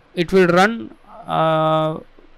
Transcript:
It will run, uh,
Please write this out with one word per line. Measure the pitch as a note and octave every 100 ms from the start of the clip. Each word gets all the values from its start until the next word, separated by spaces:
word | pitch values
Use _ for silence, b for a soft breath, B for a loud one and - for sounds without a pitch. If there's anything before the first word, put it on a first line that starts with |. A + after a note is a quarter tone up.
| _
It | - E3
will | F#3+ F3+
run, | F3 G3+ A#3 A3 - - F#3+ E3
uh, | D#3+ D#3+ D#3+ D#3+ D#3 D#3 D#3 - - -